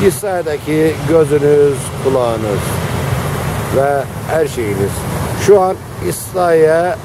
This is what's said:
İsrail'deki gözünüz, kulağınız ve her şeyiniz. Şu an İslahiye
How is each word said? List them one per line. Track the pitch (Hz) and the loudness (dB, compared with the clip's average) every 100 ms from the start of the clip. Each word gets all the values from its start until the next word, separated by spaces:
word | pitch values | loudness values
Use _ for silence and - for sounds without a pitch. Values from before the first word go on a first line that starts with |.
| 196 | 2
İsrail'deki | 143 208 185 160 147 - 156 160 147 143 | 0 -4 -2 -2 -4 -2 2 2 0 2
gözünüz, | 165 151 147 143 147 143 131 - - | 4 4 4 4 6 4 2 -6 -4
kulağınız | 135 131 120 113 110 98 - - - - - - - - - - - - | 0 2 0 0 -2 -2 -2 -4 -4 -4 -2 -2 -2 -4 -4 -4 -2 0
ve | 139 143 131 - - | 2 0 -4 -8 -4
her | 156 147 | -2 -2
şeyiniz. | 127 110 98 98 90 - - - - - | -2 -4 -2 -2 -4 -6 -6 -4 -4 4
Şu | 202 | 4
an | 185 185 - - 175 | 4 -2 -8 -8 -6
İslahiye | 160 - 185 175 165 156 165 175 160 | -6 -6 -2 2 4 4 4 0 -4